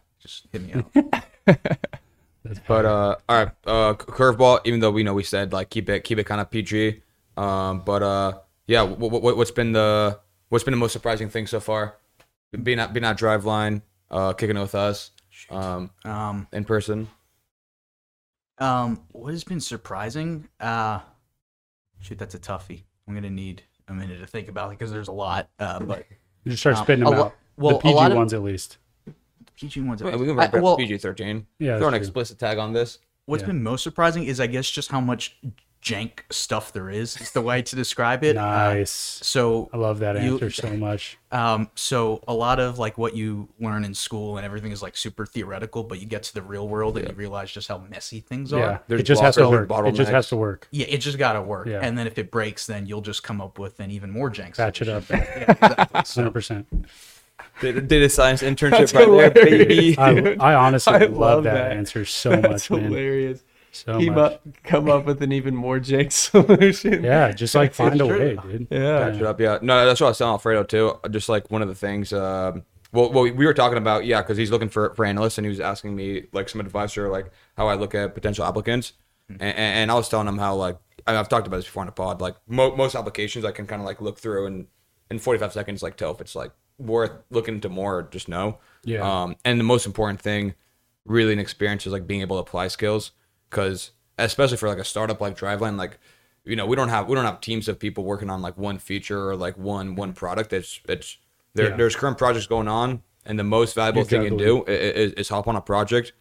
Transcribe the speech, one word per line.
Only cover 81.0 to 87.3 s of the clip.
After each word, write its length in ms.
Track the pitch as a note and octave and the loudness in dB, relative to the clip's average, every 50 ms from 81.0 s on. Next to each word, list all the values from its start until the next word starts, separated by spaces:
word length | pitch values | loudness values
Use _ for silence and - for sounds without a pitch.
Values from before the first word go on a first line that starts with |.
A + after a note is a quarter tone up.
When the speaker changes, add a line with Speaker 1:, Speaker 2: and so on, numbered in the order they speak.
| - | -4
Speaker 3:
I 60 | A#2 | -2
mean, 80 | A2+ G#2+ | 0 0
I've 100 | G#2 - | 0 0
talked 160 | C3 A#2 G2+ | 0 -2 0
about 120 | F#2+ F#2 F2+ | -2 -6 -8
this 80 | F2+ | -8
before 160 | - - G#2 | -8 -10 -10
on 60 | F#2 F#2 | -10 -10
the 40 | - | -8
pod. 280 | - F#2 F#2 F#2 F#2 | -6 -6 -6 -4 -6
Like 140 | F#2 F2+ F2 _ _ A2 | -6 -8 -8 _ _ _
mo-, 280 | A#2 C3 C3 C3 C3 | 2 2 2 2 4
most 200 | C3+ C3+ C3 C3 | 0 -2 -2 -2
applications, 500 | B2 A2 G#2 - - G#2 G#2+ - A#2+ G#2+ | -6 -8 -8 -6 -6 -8 -6 -6 -6 -6
I 60 | G2+ | -6
can 160 | F#2+ - G#2 G2+ | -6 -8 -12 -10
kinda, 180 | G#2+ G#2 G2+ | -10 -10 -8
like, 160 | G2 G2 - | -10 -10 -8
look 160 | G#2 G#2+ G#2 - | -10 -10 -10 -8
through 300 | - A2 G#2 G2 G2 G2 | -8 -6 -4 -4 -4 -6
and 200 | G2 F#2 F2+ - _ _ _ _ _ _ _ _ | -8 -10 -14 -16 _ _ _ _ _ _ _ _
in 80 | G#2+ G#2+ | -12 -8
forty-five 340 | - B2+ A#2+ G#2+ G#2+ G2+ - | -2 -2 -2 -2 -2 -6 -6
seconds, 300 | G#2+ G2+ - G2+ G2 F#2+ | -8 -10 -8 -10 -10 -10
like, 120 | E2 - | -12 -10
tell 160 | - F#2 D2+ | -8 -8 -8
if 80 | - - | -8 -10
it's, 140 | - - - | -12 -16 -12
like, 160 | - A#1+ - _ _ _ _ _ _ | -14 -14 -14 _ _ _ _ _ _
worth 320 | B2+ A2 A2+ A#2 A2+ G#2+ - - _ | -8 -2 -2 0 0 -2 -4 -12 _
looking 260 | _ | _